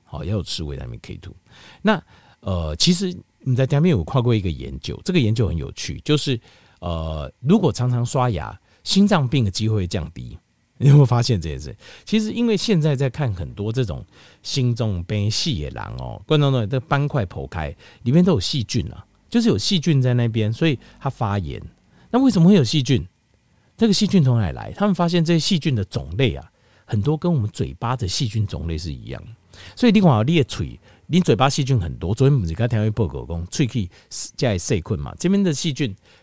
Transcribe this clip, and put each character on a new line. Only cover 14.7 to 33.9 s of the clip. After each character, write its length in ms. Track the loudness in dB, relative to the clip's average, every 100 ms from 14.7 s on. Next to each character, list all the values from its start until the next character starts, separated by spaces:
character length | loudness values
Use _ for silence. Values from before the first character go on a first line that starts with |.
脏 300 | 0 -2 -2
病、 260 | -4 -2 0
细 280 | 0 -2 -4
野 100 | -6
狼 220 | -8 -10 -10
哦， 240 | -10 -8 0
观 140 | 2
众 100 | 4
朋 80 | 2
友， 80 | 0
这 140 | -2
斑 260 | 0 0 0
块 200 | -2 -4
剖 200 | -6 -8
开， 300 | -6 -8 -10 -18 -8
里 60 | 2
面 140 | 4
都 80 | 4
有 80 | 2
细 240 | 0 -4
菌 260 | -2 -4 -4
啊， 160 | -8 -20 _ _
就 140 | 0
是 60 | 2
有 100 | 2
细 200 | 2 0
菌 220 | 2 2
在 140 | 4
那 120 | 2 0
边， 240 | 0 -2
所 160 | 0 0
以 120 | -2 -6 -10
它 120 | -8
发 280 | -4 -2 -2
炎。 220 | -4 -8 -12 -20 _ _ _
那 80 | 2
为 120 | 4
什 100 | 6
么 80 | 8
会 60 |
有 100 | 6
细 180 | 4 2
菌？ 240 | 2 0 0 _ _ _ _ _ _
这 140 | 0 2
个 40 |
细 140 | 4 4
菌 160 | 4
从 160 | 4 4
哪 100 | 0
里 40 |
来？ 160 | -4 -10
他 140 | -2 0
们 80 |
发 140 | 2 2
现 160 | 2
这 80 | 2
些 60 | 2
细 200 | 2 0
菌 160 | 0
的 100 | -2 -2
种 280 | -6 -6 0
类 180 | 0 -2
啊， 160 | -10 _ _ _
很 160 | -6 -2
多 160 | 0 0
跟 160 | 0
我 40 | 0
们 140 | 0
嘴 240 | -4 -6
巴 220 | -6 -6 -4
的 100 | -4
细 220 | -2 -2
菌 180 | -2 -2
种 220 | -4 -6
类 80 | -6
是 140 | -6
一 140 | -10 -10
样。 140 | -14 -14 -20 _ -20 -20
所 140 | 0 4
以 40 |
你 80 | 6
看 260 | 6 6 4
你 100 | 2
的 80 |
嘴， 340 | 0 -2 -8 -10 _ _ -2
你 140 | 2
嘴 140 | 2
巴 140 | 4 2
细 160 | 2
菌 160 | 0 0
很 120 | -2 -4
多。 180 | -2
昨 140 | 2 4
天 100 | 4
不 80 | 0
是 80 |
跟 140 | -2 -2
听 240 | 0 0
报 160 | 0 -2
告 180 | -4 -8
说， 180 | -8 -6
嘴 160 | -2 -2
去 240 | -2 -6